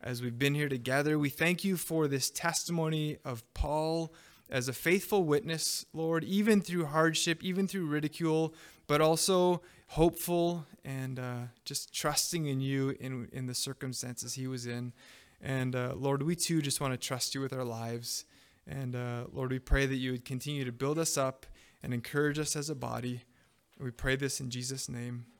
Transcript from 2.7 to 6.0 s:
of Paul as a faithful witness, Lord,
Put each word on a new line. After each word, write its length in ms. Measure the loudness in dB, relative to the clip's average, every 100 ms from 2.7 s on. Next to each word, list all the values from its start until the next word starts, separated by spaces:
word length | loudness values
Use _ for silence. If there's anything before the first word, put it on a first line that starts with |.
| 0 0 0 -2 -4
of 180 | -8 -10 -10
Paul 600 | -4 0 0 2 0 -2 -8 -20 -20 -4
as 200 | -2 -2
a 40 |
faithful 520 | -2 2 2 4 2
witness, 600 | 4 2 2 -2 -2 -4 -6
Lord, 300 | -4